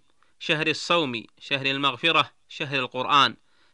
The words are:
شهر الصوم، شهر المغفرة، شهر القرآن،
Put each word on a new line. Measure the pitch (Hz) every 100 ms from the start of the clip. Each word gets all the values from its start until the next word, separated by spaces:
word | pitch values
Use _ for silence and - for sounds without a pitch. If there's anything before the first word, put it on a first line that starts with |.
| _ _ _ _
شهر | - 156 156
الصوم، | 147 - 175 147 117 - _
شهر | - 139 135
المغفرة، | 139 143 123 165 156 143 - _
شهر | - 147 139
القرآن، | 127 127 123 143 127 - _ _ _